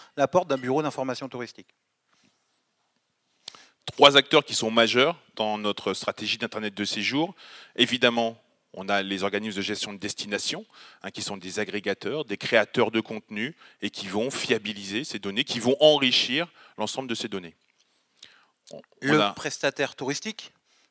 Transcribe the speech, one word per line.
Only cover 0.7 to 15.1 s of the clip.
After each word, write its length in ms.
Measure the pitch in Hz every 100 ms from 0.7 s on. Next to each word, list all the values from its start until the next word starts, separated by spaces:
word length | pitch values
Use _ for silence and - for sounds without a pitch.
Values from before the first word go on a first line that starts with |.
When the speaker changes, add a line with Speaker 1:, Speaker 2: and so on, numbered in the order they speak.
| 147
Speaker 1:
d'information 460 | 151 135 131 123 131
touristique. 400 | 123 117 - - _ _ _ _ _ _ _ _ _ _ _ _ _ _ _ _ _ - - - _ -
Speaker 2:
Trois 300 | - 143 139
acteurs 280 | - 156
qui 120 | - 113
sont 160 | 113
majeurs 480 | 113 113 123 143 170 _ -
dans 200 | 107 107
notre 380 | 104 101 101
stratégie 440 | 95 - - 104 101
d'Internet 360 | 113 110 107
de 100 | 101
séjour. 520 | 101 110 95 139 170 - - - - -
Évidemment, 640 | 123 123 123 117 113 113 _ _ _ 92
on 120 | 95
a 140 | 101
les 200 | 95 95
organismes 360 | 98 104 110 98
de 40 |
gestion 300 | 101 104 -
de 60 | 98
destination, 680 | 101 - 101 101 - 170 226 - - -
hein, 80 | 95
qui 100 | -
sont 140 | - 98
des 240 | 92 95
agrégateurs, 640 | 95 104 101 98 101 147
des 120 | 139 101
créateurs 540 | - 113 104 123 110
de 80 | 110
contenu 560 | - 107 - 104 127 - - _
et 60 | 104
qui 200 | - 98
vont 240 | 101 127
fiabiliser 720 | - - 113 101 104 98 107
ces 160 | 156